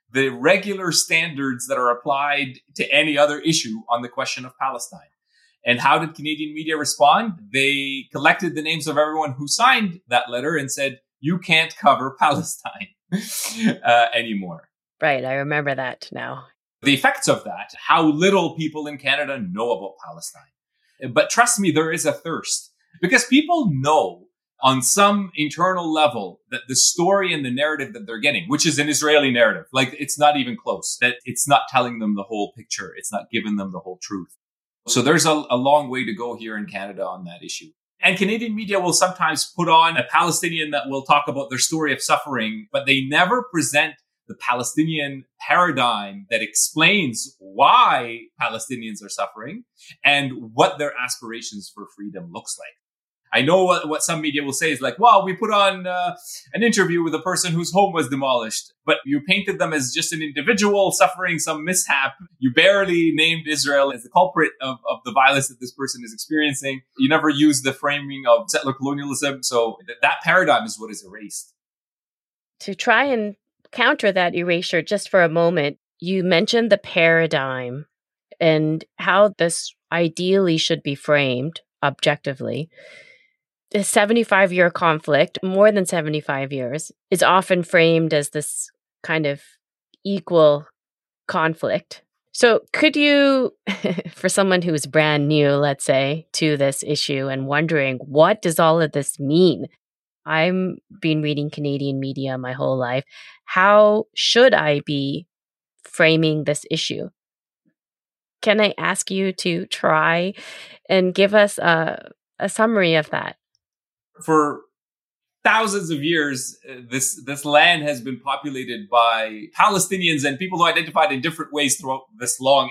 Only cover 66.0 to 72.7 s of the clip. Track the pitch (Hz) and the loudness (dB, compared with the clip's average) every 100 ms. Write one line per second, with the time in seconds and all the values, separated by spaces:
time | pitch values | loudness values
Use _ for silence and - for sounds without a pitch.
66 | 113 110 - 156 151 135 139 135 _ - | -14 -14 -6 -2 -2 -2 -8 -10 _ -2
67 | 131 156 151 143 151 131 135 135 143 143 | 0 2 2 4 4 2 -2 -4 -4 -4
68 | 139 135 123 117 - 151 135 131 135 143 | -6 -2 2 2 2 -4 -4 -4 -4 -4
69 | 143 131 143 131 - 120 113 110 - 120 | -6 -4 -4 -4 -2 0 0 -4 -16 -4
70 | 143 165 165 185 156 131 110 107 107 98 | -2 0 2 2 4 2 0 -10 -14 -14
71 | 95 107 101 - - _ _ _ _ _ | -16 -20 -16 -16 -16 _ _ _ _ _
72 | _ _ _ _ _ - - | _ _ _ _ _ -16 -12